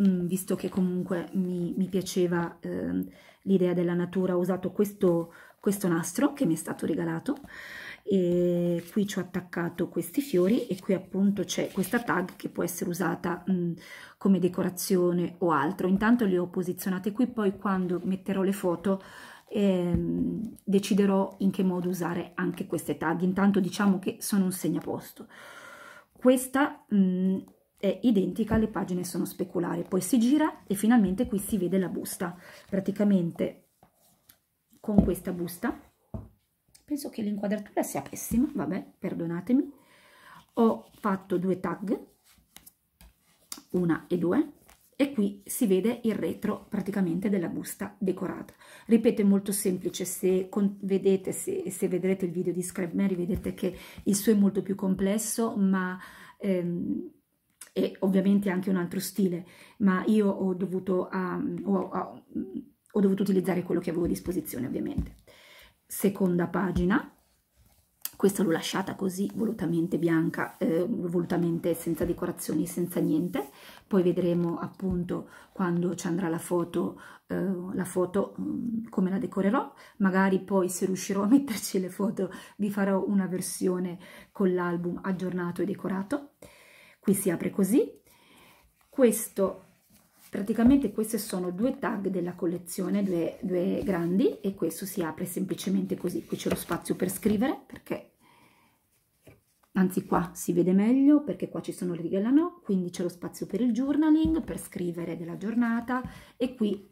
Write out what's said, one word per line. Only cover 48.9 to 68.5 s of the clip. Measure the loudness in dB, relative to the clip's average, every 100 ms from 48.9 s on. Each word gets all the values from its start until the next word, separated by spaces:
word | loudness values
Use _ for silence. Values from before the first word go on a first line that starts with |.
| 4 6 4
è |
molto | 6 4 2
semplice, | -2 0 -2 -4 -6
se | -6 -2 2 2 0
con-, | 0 0 0
vedete, | -2 2 4 2 0
se, | -6 -6 -6 -6
se | -4 -2
vedrete | 0 0 0
il | -2
video | -2 -2
di | -2
Scrap | -4 -6 -4
Mary | 0 0
vedete | 0 -2 -2 -4
che | -4 -4 -6 -14 -4
il | 0
suo | 2 4
è |
molto | 6 6 2
più | -2
complesso, | -2 0 0 0 0 -2 -2 -2
ma... | 2 2 2 -2 -8 -14 -20 -20 -6
Ehm, | -2 0 0 -2 -4 -4 -8 -16 _ _ _ _ -6
è | -2 -2 0
ovviamente | 2 4 4 4 2
anche | 0 0
un |
altro | 0 0 -4
stile, | -6 0 0 0 -8 -20 -20 0
ma | 2 4
io | 4 4 4
ho | 2 -2
dovuto, | -2 -2 -4 0 -2 -2
ehm, | -4 -4 -4 -4 -4
ho, | 0 0
ho, | 0 -6 -6 -10 -10 -8 -8 -10 -12 _ _
ho | 2
dovuto | 4 4
utilizzare | 2 2 2 -2
quello | 0 -2
che | 0
avevo | -2
a | 0
disposizione, | -2 -4 -6 -6 -6 -6
ovviamente. | -4 -4 -4 -6 -10 -20 -20 -20 -20 -20 _
Seconda | _ -2 -2 2 2 2 0
pagina, | 0 -2 0 2 0 -2 -14 _ _ _ _ _ _ _ _ -14
questa | 0 2 2
l'ho | 0